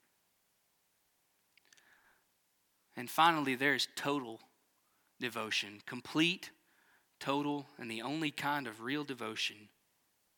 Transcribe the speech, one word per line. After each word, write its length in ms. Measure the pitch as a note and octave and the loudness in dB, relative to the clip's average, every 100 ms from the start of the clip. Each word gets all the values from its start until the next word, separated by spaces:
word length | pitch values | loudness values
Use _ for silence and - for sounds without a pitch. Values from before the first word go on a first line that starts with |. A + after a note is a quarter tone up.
| _ _ _ _ _ _ _ _ _ _ _ _ _ _ _ _ _ - - - _ _ _ _ _ _ _ _ _ - | _ _ _ _ _ _ _ _ _ _ _ _ _ _ _ _ _ -20 -20 -20 _ _ _ _ _ _ _ _ _ -10
And 160 | A#2+ | -2
finally, 440 | - E3 D#3+ C3+ B2+ | 6 6 6 2 4
there's 340 | C#3+ B2+ - - | 4 4 0 -2
total 460 | C#3+ C#3+ A#2 A2+ - _ _ _ _ _ _ - | 0 0 -2 -10 -16 _ _ _ _ _ _ -6
devotion, 600 | B2 A2+ A2 - G2+ G#2 - | -4 -4 -2 -2 -2 -10 -10
complete, 680 | B2 - D3+ E3+ F#3 - - _ _ _ _ _ - | -10 -2 4 4 2 -8 -18 _ _ _ _ _ -8
total, 480 | C3+ C#3+ D3 C#3+ C3+ - | -2 0 0 -2 -6 -12
and 140 | A#2+ | -8
the 100 | A2+ | -6
only 300 | A#2+ D#3 D#3 | -4 -2 -2
kind 360 | - C#3+ C#3+ B2 | -2 -2 0 -2
of 120 | G#2+ | -6
real 240 | A#2+ D3 | -4 -2
devotion, 640 | C#3+ B2 A2 A2 - A2 G#2+ _ _ _ _ _ _ | -4 -6 -4 -2 -4 -4 -20 _ _ _ _ _ _